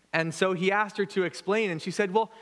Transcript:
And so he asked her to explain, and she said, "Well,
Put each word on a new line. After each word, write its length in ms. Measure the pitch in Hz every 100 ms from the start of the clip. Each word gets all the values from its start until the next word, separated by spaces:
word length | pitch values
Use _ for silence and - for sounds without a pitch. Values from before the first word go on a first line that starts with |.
| _
And 180 | 160 165
so 220 | 156 190
he 180 | 180 185
asked 240 | 202 208 202
her 80 |
to 200 | 202 190
explain, 460 | 175 - - 214 214
and 120 | 160
she 80 | 190
said, 240 | 170 202
"Well, 180 | 202 220 -